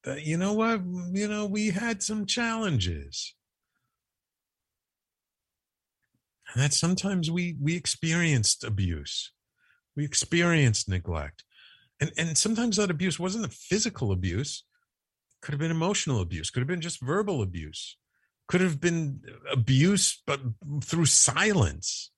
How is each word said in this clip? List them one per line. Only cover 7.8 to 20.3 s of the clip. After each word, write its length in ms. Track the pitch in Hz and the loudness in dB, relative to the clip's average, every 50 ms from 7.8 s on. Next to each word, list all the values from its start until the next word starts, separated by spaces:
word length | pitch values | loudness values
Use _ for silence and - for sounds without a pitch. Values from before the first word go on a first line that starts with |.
| - - - - - 165 160 175 170 165 147 120 104 - - - - | -2 -4 -4 -2 0 2 2 4 4 4 4 4 4 2 0 -2 -2
abuse. 680 | 117 107 98 95 90 85 73 71 - - - - - _ _ _ _ _ _ _ _ _ _ _ _ _ | -4 -2 0 0 0 -2 -4 -6 -8 -8 -8 -8 -10 _ _ _ _ _ _ _ _ _ _ _ _ _
We 80 | 147 151 | -6 -6
experienced 840 | 147 - - - - - 170 175 175 170 160 139 120 107 - - - | -2 -2 -2 -2 2 2 4 4 6 6 6 6 6 4 2 0 -2
neglect. 560 | 92 90 - - 85 78 71 71 - - - _ _ - - - - _ _ _ _ _ | -2 -2 -2 -2 -4 -4 -4 -6 -12 -16 -20 _ _ -20 -20 -20 -20 _ _ _ _ _
And, 140 | 147 156 151 - | -4 -4 -2 -4
and 180 | 160 165 156 | -4 0 0
sometimes 400 | - - 214 226 220 240 240 196 | 0 0 2 0 0 0 0 2
that 140 | 202 208 190 | 2 2 0
abuse 280 | 175 147 180 185 156 - | 0 0 0 -2 -2 -2
wasn't 280 | 170 185 190 226 214 | -4 -4 -4 -4 -6
a 20 | 131 | -6
physical 640 | - - - - 175 220 - 240 - - 131 101 | -8 -12 -4 -2 0 0 0 -2 -2 -2 0 0
abuse. 520 | 95 90 90 90 85 107 147 - - - _ _ _ _ _ _ _ _ _ _ _ _ _ _ _ _ | 0 0 0 -2 -2 -2 -4 -4 -8 -12 _ _ _ _ _ _ _ _ _ _ _ _ _ _ _ _
Could 120 | - - | -8 -6
have 80 | 147 139 | -4 -2
been 100 | 160 165 | -2 -2
emotional 500 | 165 160 160 185 208 - - 151 131 107 | 0 0 0 0 0 0 0 0 0 0
abuse. 300 | 90 82 101 78 78 - | 0 -2 -4 -6 -6 -4
Could 100 | - 123 | -2 -2
have 80 | 123 143 | -2 -2
been 140 | 180 175 | -2 -4
just 180 | 156 - - - | -4 -8 -8 -8
verbal 400 | 123 127 160 196 214 196 180 131 | -4 -2 0 0 0 0 0 -2
abuse. 560 | 104 95 87 87 78 76 - - - - - _ _ _ _ _ _ _ _ _ _ - | -2 -2 -4 -8 -10 -10 -12 -12 -14 -14 -16 _ _ _ _ _ _ _ _ _ _ 0
Could 120 | - 180 | 2 2
have 200 | 185 185 160 139 | 2 2 0 0
been 400 | 170 175 170 165 160 143 135 113 - - - - - - | 0 0 0 0 -2 -4 -6 -8 -12 -18 -20 -14 -8 -2
abuse, 720 | 143 131 110 104 135 131 151 185 202 185 - - - - _ | 0 0 4 4 6 6 6 6 6 4 2 0 -2 -4 _
but 140 | - | -4